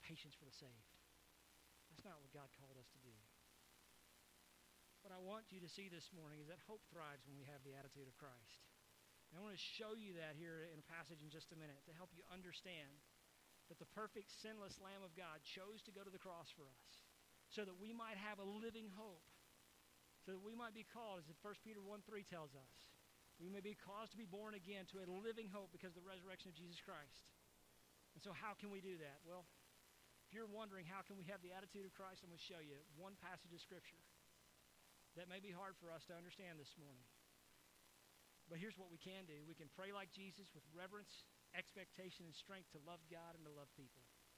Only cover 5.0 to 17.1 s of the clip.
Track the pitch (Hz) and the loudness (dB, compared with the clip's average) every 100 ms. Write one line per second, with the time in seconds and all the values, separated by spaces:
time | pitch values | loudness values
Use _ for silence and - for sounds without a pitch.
5 | 202 185 185 220 214 190 170 - 196 170 | -2 2 4 4 2 0 2 2 2 2
6 | - 175 151 151 151 180 - 214 - 170 | 0 0 0 0 0 -2 -2 -4 -2 0
7 | 151 143 131 139 135 143 139 135 135 143 | 2 2 -2 -2 -2 -2 -2 -2 -2 -2
8 | 131 - 143 123 104 - - - - - | -4 -2 -4 -4 -8 -10 -10 -14 -14 -14
9 | - - - 160 208 180 - - 220 220 | -14 -14 -6 -2 2 4 6 6 6 6
10 | 208 170 156 147 170 160 170 156 - 165 | 4 4 4 4 4 2 2 0 0 0
11 | 151 160 151 156 - 160 156 139 135 160 | 0 0 0 -2 -2 -2 -2 -2 -4 -4
12 | 185 170 - 185 180 160 185 165 139 143 | -4 -4 -2 -2 0 0 2 2 0 -6
13 | - - - - - - - 170 - 202 | -12 -14 -16 -14 -14 -14 -8 -4 0 4
14 | 214 220 196 - 220 220 196 - 190 196 | 4 4 -2 0 0 2 0 0 -2 0
15 | 190 165 170 156 - 190 190 214 - 196 | -2 0 0 2 2 2 2 0 -2 -2
16 | 196 185 190 170 151 - 135 127 - - | 0 0 0 0 0 -4 -6 -8 -10 -10
17 | - | -12